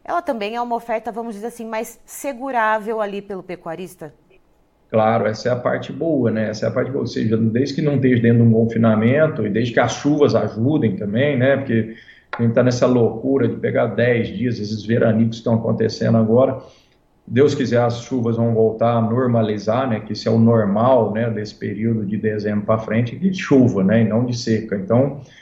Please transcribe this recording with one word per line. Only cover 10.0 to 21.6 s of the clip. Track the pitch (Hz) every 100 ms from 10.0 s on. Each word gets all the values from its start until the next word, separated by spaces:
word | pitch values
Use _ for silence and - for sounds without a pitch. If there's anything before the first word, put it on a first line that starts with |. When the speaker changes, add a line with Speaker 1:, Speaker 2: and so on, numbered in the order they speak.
| 147 147 135
Speaker 2:
ajudem | 107 107 104 120 156 113 92
também, | 101 107 147 135
né? | 131 135
Porque | - 113 110 - - - _
a | -
gente | 117
tá | 117
nessa | 123 120 127
loucura | 127 113 - 131 135 113
de | -
pegar | 107 127 117
dez | 104 120 117 104
dias, | 92 123 107
esses | 104 107 101
veranicos | 120 117 110 113 -
que |
estão | -
acontecendo | 113 113 113 110 - 117 113
agora. | 110 117 131 - - - _ _ _ _ -
Deus | 113 143
quiser, | 143 127 120
as | 120 113
chuvas | - 131 117 113
vão | 117
voltar | 110 110 110 117 117
a |
normalizar, | 110 120 127 117 107 104 98 117 135
né? | 107
Que | -
isso | 104 -
é |
o | 113
normal, | 113 117 101 101 123 127 107
né? | 107 117
Desse | 107 104
período | -